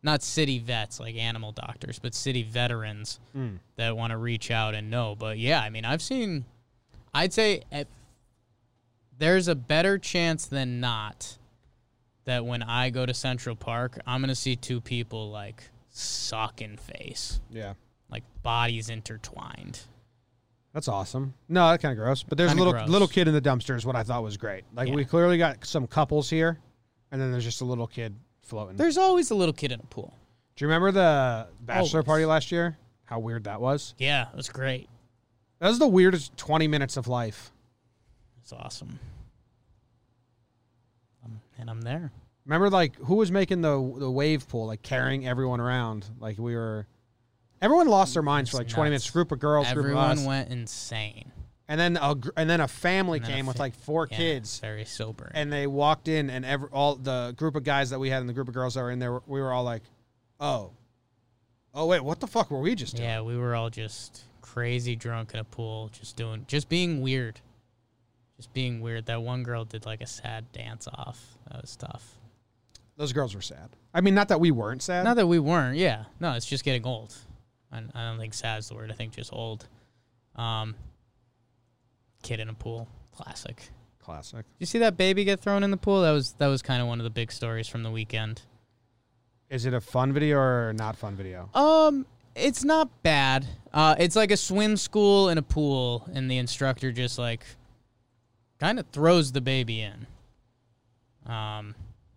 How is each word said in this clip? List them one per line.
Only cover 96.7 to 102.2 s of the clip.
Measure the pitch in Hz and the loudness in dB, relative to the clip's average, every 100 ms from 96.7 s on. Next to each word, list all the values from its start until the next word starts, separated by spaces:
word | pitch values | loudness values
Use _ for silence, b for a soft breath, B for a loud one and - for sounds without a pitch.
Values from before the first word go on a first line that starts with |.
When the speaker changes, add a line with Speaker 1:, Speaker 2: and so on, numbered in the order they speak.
| 127 131 | 0 -4
Speaker 1:
just, | 123 123 - | -2 -4 -2
like, | 120 113 - - _ _ _ _ _ _ _ _ _ _ | -4 -4 -10 -20 _ _ _ _ _ _ _ _ _ _
kinda | 156 240 180 | -2 -2 -4
throws | 143 160 175 143 | 2 6 6 4
the | 131 | 0
baby | 127 135 120 113 | 0 0 0 -4
in. | 107 107 110 - _ _ _ _ _ _ _ _ _ _ | -6 -10 -16 -18 _ _ _ _ _ _ _ _ _ _
Um, | - 113 107 107 107 110 - - _ _ | -10 -8 -8 -10 -12 -16 -18 -20 _ _